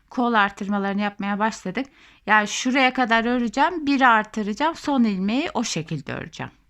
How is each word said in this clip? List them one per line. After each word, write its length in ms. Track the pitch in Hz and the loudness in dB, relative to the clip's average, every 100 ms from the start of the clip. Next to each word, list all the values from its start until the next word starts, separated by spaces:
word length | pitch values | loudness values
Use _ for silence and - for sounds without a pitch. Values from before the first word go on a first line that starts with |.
| _ | _
kol 220 | - 240 | -2 0
artırmalarını 680 | 226 202 - 196 202 196 196 | 2 2 0 -4 -2 -2 -2
yapmaya 380 | 208 202 196 202 | -4 -4 -4 -2
başladık. 480 | 220 214 185 185 269 _ - _ - | -2 -4 -8 -6 -8 _ -20 _ 2
Yani 220 | 214 208 | 2 2
şuraya 440 | - 254 262 254 | -2 0 2 2
kadar 320 | 254 247 226 | 2 2 2
öreceğim, 640 | 226 247 240 269 311 359 285 | 2 0 0 0 0 0 0
bir 140 | 277 | 4
artıracağım, 720 | 254 226 214 - 202 214 302 | 6 4 2 -4 -4 -2 -2
son 300 | 330 - 277 | -2 -2 2
ilmeği 460 | 226 196 190 240 330 | 2 0 -2 -2 -2
o 100 | - | -4
şekilde 500 | 226 - 160 156 - | -4 -4 -6 -8 -6
öreceğim. 380 | 123 - - 127 - _ | -8 -10 -10 -12 -14 _